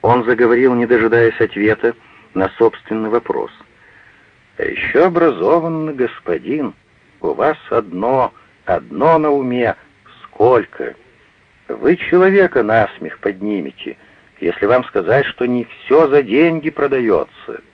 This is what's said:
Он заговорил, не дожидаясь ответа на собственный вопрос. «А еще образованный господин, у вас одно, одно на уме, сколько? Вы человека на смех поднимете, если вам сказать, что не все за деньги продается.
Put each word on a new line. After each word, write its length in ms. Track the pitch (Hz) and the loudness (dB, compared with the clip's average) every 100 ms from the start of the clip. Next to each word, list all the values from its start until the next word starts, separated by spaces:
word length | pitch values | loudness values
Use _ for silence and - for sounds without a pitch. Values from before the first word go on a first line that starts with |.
Он 220 | 113 123 | 2 2
заговорил, 500 | 117 117 120 120 131 | 2 2 4 4 2
не 100 | 120 | 2
дожидаясь 540 | 117 120 113 117 113 - | 2 2 4 4 2 2
ответа 560 | 110 101 107 107 117 113 _ - _ | -4 0 0 0 -2 -4 _ -20 _
на 160 | 92 95 - | -4 -4 0
собственный 520 | 113 - - 110 110 | 0 0 -8 -6 -2
вопрос. 420 | 117 - - - - - _ _ _ _ _ _ _ _ - | -4 -2 -6 -6 -12 -20 _ _ _ _ _ _ _ _ -8
«А 60 | |
еще 420 | - - - 131 | -8 -6 -2 0
образованный 880 | 180 170 165 98 95 165 165 160 156 | 2 2 0 0 0 0 0 -6 -8
господин, 800 | 135 120 - - 82 - 151 120 - _ _ _ _ | -4 -4 -4 -8 -6 -4 -6 -6 -10 _ _ _ _
у 100 | 87 | -6
вас 260 | 69 135 147 - | -2 -2 -2 -4
одно, 640 | 110 104 90 113 131 117 _ _ _ | -4 -4 -6 -2 0 -2 _ _ _
одно 520 | - 85 - 76 151 160 | -4 -4 -4 -2 2 2
на 140 | 151 | 2
уме, 460 | 139 127 123 113 - _ _ _ - | -2 -2 -2 -2 -4 _ _ _ -20
сколько? 680 | - - 113 113 92 - 62 - _ _ _ _ _ _ - | -20 0 4 4 0 -10 -12 -12 _ _ _ _ _ _ -14
Вы 260 | 113 147 | -4 -2
человека 680 | 175 - 180 185 196 180 135 | -2 0 2 4 4 2 0
на 260 | 107 113 104 - | 2 2 0 -6
смех 200 | 80 - | -16 -6
поднимете, 760 | 104 95 104 101 71 - - - _ _ _ _ | -8 -6 -6 -4 -6 -12 -16 -16 _ _ _ _
если 240 | 85 - | -6 -2
вам 180 | 101 127 | 0 0
сказать, 420 | 127 104 87 131 | 0 -4 0 0
что 200 | 143 - | 0 -4
не 180 | 123 123 | -4 -4
все 460 | 110 - - 143 156 | -6 -14 2 2 4
за 120 | 143 | 2
деньги 480 | 120 123 165 165 151 | 2 2 2 0 -6
продается. 920 | 151 143 135 117 85 - - - 58 _ | -4 -2 0 0 0 -2 -12 -16 -16 _